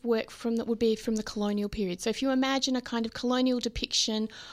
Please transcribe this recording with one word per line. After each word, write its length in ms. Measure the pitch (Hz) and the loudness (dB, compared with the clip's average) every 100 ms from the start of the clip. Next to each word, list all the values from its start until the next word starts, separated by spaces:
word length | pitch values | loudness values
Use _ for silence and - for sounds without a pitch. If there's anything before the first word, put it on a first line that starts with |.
work 280 | 233 220 - | 0 0 0
from 260 | - 233 226 | -4 -2 0
that 100 | 226 | 0
would 120 | 226 | 2
be 160 | 233 220 | 2 2
from 200 | - 220 | 0 -2
the 80 | |
colonial 460 | 214 220 208 208 202 | -2 -2 0 0 -2
period. 320 | 220 190 180 | -2 -2 -2
So 80 | - | -2
if 120 | 220 | 0
you 80 | 269 | 2
imagine 460 | 262 269 269 269 254 | 2 2 2 0 -2
a 60 | |
kind 240 | 247 233 226 | -2 -2 -2
of 80 | |
colonial 460 | - 247 247 254 247 | -2 0 2 4 2
depiction 720 | 226 226 - - - 220 214 - - | 0 -2 -2 0 0 0 -2 -6 -18